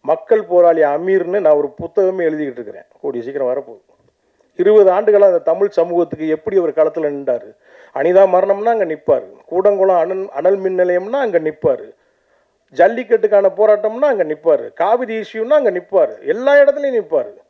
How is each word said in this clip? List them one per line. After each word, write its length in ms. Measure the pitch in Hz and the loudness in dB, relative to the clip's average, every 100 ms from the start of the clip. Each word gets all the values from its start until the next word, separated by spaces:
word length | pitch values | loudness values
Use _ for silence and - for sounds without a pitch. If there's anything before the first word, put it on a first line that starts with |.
மக்கள் 420 | - 160 - 220 | -2 -4 0 -2
போராளி 380 | 175 175 170 160 | 2 4 4 4
அமீர்னு 580 | 147 147 185 190 170 202 | 0 -2 -2 -2 0 -2
நான் 140 | 160 | 2
ஒரு 200 | 147 143 - | 0 -2 -8
புத்தகமே 440 | 165 - 190 185 | -6 -2 -2 0
எழுதிக்கிட்டு 260 | 165 156 143 | -4 -4 -8
இருக்கிறேன், 320 | 123 104 95 - _ | -10 -16 -18 -20 _
கூடிய 240 | 143 120 | -8 -8
சீக்கிரம் 240 | 117 139 127 | -8 -6 -4
வரப்போகுது. 340 | 131 123 107 _ _ _ _ _ _ _ | -4 -8 -20 _ _ _ _ _ _ _
இருபது 360 | - 185 214 190 | -2 4 6 6
ஆண்டுகளா 300 | 180 214 202 | 4 2 4
அந்த 180 | 202 175 | 4 2
தமிழ் 300 | 165 165 196 | -2 -2 0
சமூகத்துக்கு 580 | 180 170 175 170 151 160 | 0 -2 -2 -2 -4 -4
எப்படி 300 | 156 - 190 | -4 -2 -2
அவர் 160 | 165 | 0
களத்துல 400 | 151 151 165 147 | 0 -2 -2 -6
நின்றாரு. 400 | 143 135 120 104 _ _ _ _ | -6 -6 -6 -8 _ _ _ _
அனிதா 300 | 131 160 180 | -4 2 4
மரணம்னா 380 | 190 180 196 202 | 4 4 0 0
அங்க 220 | 220 226 | 0 -2
நிப்பாரு, 440 | 170 151 - 131 - - _ | -4 -4 -2 -2 -2 -20 _
கூடங்குளம் 480 | 170 202 202 190 180 | 0 0 2 2 2
அனல், 300 | 165 190 196 | 0 -4 -8
அனல் 280 | 139 175 196 | -2 0 0
மின் 200 | 190 185 | -2 0
நிலையம்னா 340 | 180 180 196 | 0 0 -2
அங்க 280 | 269 240 170 | -4 -2 -4
நிப்பாரு, 560 | 156 151 156 123 110 _ _ _ _ _ _ _ _ | -6 -4 -4 -4 -8 _ _ _ _ _ _ _ _
ஜல்லிக்கட்டுக்கான 760 | 156 180 233 254 226 202 202 196 185 | 2 2 2 -2 -2 2 2 2 2
போராட்டம்னா 420 | 214 208 214 226 | 2 2 -2 -2
அங்க 240 | 294 220 | -2 -2
நிப்பாரு, 500 | 156 151 165 147 117 | -4 -2 0 0 -2
காவிரி 460 | - 180 240 240 220 | -6 -2 -2 -4 -8
இஷ்யூன்னா 280 | 208 220 226 | -10 -8 -2
அங்க 240 | 302 240 | 0 0
நிப்பாரு, 540 | 180 175 190 156 - | -4 -2 0 0 -4
எல்லா 300 | 139 202 262 | -6 -2 2
இடத்துலயும் 460 | 285 277 285 277 240 | 4 4 0 -4 -4
நிப்பாரு. 320 | - 151 - - | -2 -4 -4 -14